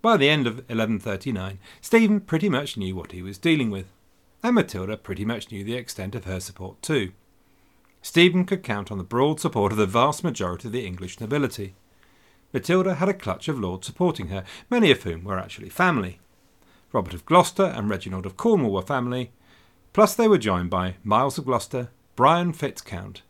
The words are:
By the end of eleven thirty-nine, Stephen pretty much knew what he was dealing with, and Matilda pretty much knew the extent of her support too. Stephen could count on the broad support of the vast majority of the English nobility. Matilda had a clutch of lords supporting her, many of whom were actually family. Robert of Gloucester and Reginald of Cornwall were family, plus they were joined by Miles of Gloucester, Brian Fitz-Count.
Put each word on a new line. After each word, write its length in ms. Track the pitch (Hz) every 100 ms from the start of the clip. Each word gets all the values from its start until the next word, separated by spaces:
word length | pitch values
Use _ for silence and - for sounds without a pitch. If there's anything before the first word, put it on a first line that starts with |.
By 160 | 226 214
the 100 | 139
end 200 | 151 123
of 220 | 117 123
eleven 300 | 113 110 107
thirty-nine, 600 | 113 95 139 107 92 98 - -
Stephen 400 | - 226 220 208
pretty 300 | 196 160 202
much 260 | 139 143 -
knew 180 | 95
what 200 | 92 82
he 80 | 90
was 160 | 90 98
dealing 340 | 170 160 117
with, 140 | 98 92 _ _ _ _ _
and 120 | 233 240
Matilda 420 | - 92 95 107
pretty 260 | - 98
much 260 | 104 117 -
knew 140 | 101
the 140 | 98 123
extent 360 | 123 - 95
of 120 | 107 92
her 160 | 92
support 400 | 92 95 95 -
too. 320 | - 151 92 - _ _ _ _ _ _ _ _
Stephen 420 | - - 180 180
could 200 | 180 185
count 280 | - 104 98
on 60 | 101
the 80 | 82
broad 340 | 117 143 151
support 320 | - 117 101
of 60 | 104
the 80 | 101
vast 360 | 113 135 147
majority 460 | 175 120 92 90 120
of 60 |
the 120 | 117 104
English 360 | 90 92 -
nobility. 520 | 113 143 135 - 98 92 _ _ _ _ _ _ _
Matilda 440 | 170 - 180 185 156
had 120 | 185
a 60 |
clutch 340 | 190 - 90 -
of 140 | 139
lords 260 | 95 90 -
supporting 400 | - 180 - 85
her, 160 | 95 95 - -
many 220 | 247 202
of 120 | 123
whom 200 | 90 82
were 160 | 92 95
actually 300 | 98 - 107
family. 500 | - 185 147 90 90 _ _ _ _ _ _ _
Robert 220 | 123 92
of 120 | 90 -
Gloucester 380 | 170 170 -
and 260 | 190 127 104
Reginald 360 | 95 92 92 92
of 100 | -
Cornwall 380 | 233 208 123
were 80 | 98
family, 500 | - 139 123 123 123 _ _ _ _ _ _
plus 200 | - 214
they 140 | - 226
were 100 | 196
joined 320 | 107 90 90
by 260 | 90 92 90
Miles 360 | 104 107 135 131
of 80 | 127
Gloucester, 460 | 120 - 131 123 _ _ -
Brian 340 | 131 170 175
Fitz-Count. 720 | 160 143 - - 92 98 95 _